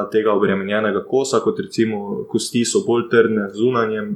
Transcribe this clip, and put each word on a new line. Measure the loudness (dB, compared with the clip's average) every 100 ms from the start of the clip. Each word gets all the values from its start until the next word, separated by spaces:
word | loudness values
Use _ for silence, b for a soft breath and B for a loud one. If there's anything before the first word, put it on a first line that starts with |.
| 0
tega | 0 2
obremenjenega | 2 2 0 0 0 0 -2
kosa, | 0 -2 2 0
kot | 0 -2
recimo | -4 0 0 0 -6 -8 -4
kosti | -4 -2 -2
so | 0 0 0
bolj | 0 2
trdne | 4 4 2 -4
v | 0
zunanjem | 0 2 0 -2 -6